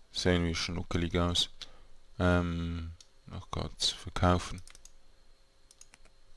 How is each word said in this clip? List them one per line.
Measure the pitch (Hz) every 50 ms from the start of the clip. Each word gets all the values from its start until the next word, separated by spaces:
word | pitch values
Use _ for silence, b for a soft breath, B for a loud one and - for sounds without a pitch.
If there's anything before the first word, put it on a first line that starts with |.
| - -
sehen | - - - 90 90 87 85
wir | 85 82
schnuckelig | - - - 85 85 - - - 87 85 82 85 87
aus. | 87 87 87 - - - - - B B B B B B B B - - - -
Ähm, | 90 90 87 87 87 87 85 85 85 85 85 85 82 82 82 - - - - - - -
noch | - 85 - -
kurz | - 82 80 78 - - - -
verkaufen. | - - - - - - 92 90 90 87 - - - 90 - - - - - - - - - - - - - - - - - _ _ _ - - - - - - - - - - - - - - -